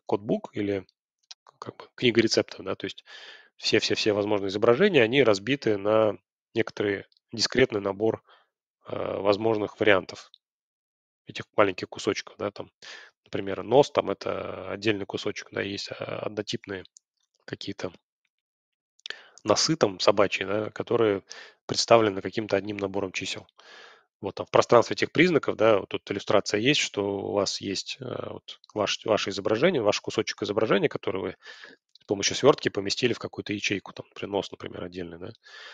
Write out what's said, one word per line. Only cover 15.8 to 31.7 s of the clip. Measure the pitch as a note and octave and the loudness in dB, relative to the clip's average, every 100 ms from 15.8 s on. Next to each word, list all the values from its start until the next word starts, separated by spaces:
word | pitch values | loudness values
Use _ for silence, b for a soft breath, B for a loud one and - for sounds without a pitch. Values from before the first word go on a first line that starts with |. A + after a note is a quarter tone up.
| - | -10
а, | - - - | -10 -8 -6
однотипные | - G#2+ G#2 A#2+ - F#2+ F2 _ _ _ _ _ - | -6 -6 -6 -8 -8 -12 -12 _ _ _ _ _ -16
какие-то | - - - F#2+ - _ _ _ _ _ _ _ _ _ _ - B B B | -12 -10 -10 -10 -12 _ _ _ _ _ _ _ _ _ _ -16 B B B
носы | G#2+ G2+ - D#3+ | 0 2 2 2
там | A2 F#2 | 0 2
собачьи, | - G#2 G2 - F#2+ | 2 4 2 0 -2
да, | G#2 G#2+ | -4 -4
которые | - G2 A#2 A2 G2 B B B B - | -8 -2 2 2 2 B B B B -6
представлены | - - A#2 G#2+ F#2+ | -2 6 6 6 0
каким-то | F#2+ A2+ G#2 G2 | -4 -4 0 0
одним | G2+ G2+ | -2 -4
набором | G2 G2 F#2+ | -4 -4 -6
чисел. | - F#2+ G#2+ F#2 _ B B B B B _ | -6 -8 -8 -12 _ B B B B B _
Вот | G2+ - | -8 -8
там | F#2 | 2
в | |
пространстве | - - A#2+ - G2+ | 4 6 6 6 0
этих | - | 0
признаков, | - F3+ D3 - F#2+ | 4 4 4 0 2
да, | A2 G2+ | 4 4
вот | G2 | 0
тут | G2+ - | -8 -6
иллюстрация | G2+ - G#2 - G#2 | -6 2 2 2 0
есть, | B2 D3+ | 2 2
что | - G2+ | 0 -2
у | G2+ G2 G2 | -2 -2 -2
вас | G2+ F#2+ - | 0 0 -2
есть, | G2+ F#2+ - - | -6 -6 -8 -10
э, | B2 - - | -8 -8 -8
вот | - - - _ | -12 -14 -20 _
ваш-, | G#2+ G2 - - | -2 -2 -2 0
ваше | G#2 - | 0 0
изображение, | F#2+ G2+ A2 E3+ D3+ | -4 -2 2 2 4
ваш | G#2 - | 2 0
кусочек | - A2+ G#2 - | -2 -2 -2 -4
изображения, | G2+ G#2 A2 F#3+ E3 | -4 0 2 2 2
который | - - F#2+ | -2 -6 -4
вы | F#2+ - B B B | -6 -8 B B B